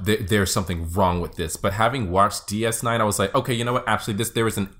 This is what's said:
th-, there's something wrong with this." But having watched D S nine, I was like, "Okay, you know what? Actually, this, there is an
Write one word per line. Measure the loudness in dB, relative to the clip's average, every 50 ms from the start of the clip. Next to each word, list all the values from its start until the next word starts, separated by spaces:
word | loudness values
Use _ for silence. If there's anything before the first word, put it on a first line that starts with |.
| 0
th-, | 0 0 0 0 2
there's | 2 2 2 2
something | 0 0 -2 -2 -4 -4 -6 -2 0
wrong | 2 4 4 4 2
with | -2 -4 -4
this." | -6 -6 -6 -4 -4
But | -2 -2 0
having | 2 2 2 2 0 -2 0
watched | 2 4 4 4 2 -2 -6
D | -6 -4 -2 0
S | 0 -2 -2 -2
nine, | 0 0 2 2
I |
was | 2 2 2
like, | 0 0 0
"Okay, | 0 0 0 -2
you | -2 0
know | 0 -2
what? | -2 0
Actually, | 0 0 0 0 -2 -2
this, | -2 -4 -2
there | 0 0 0
is | 0 0
an | -2 -4 -4 -4